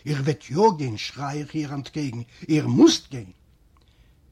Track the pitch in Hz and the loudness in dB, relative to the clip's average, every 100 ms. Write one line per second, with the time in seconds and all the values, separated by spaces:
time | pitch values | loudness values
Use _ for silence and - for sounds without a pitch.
0 | - 147 135 147 - 139 220 165 135 104 | -6 -4 -2 -2 -2 2 4 2 -4 -6
1 | - - - 147 147 156 147 143 131 160 | -10 -8 -8 -6 -6 -6 -6 -6 -8 -6
2 | 143 117 120 - - 151 120 123 320 - | -6 -6 -12 -10 0 0 2 6 6 6
3 | - 135 98 - _ _ _ _ _ _ | -6 -14 -14 -20 _ _ _ _ _ _
4 | _ _ _ | _ _ _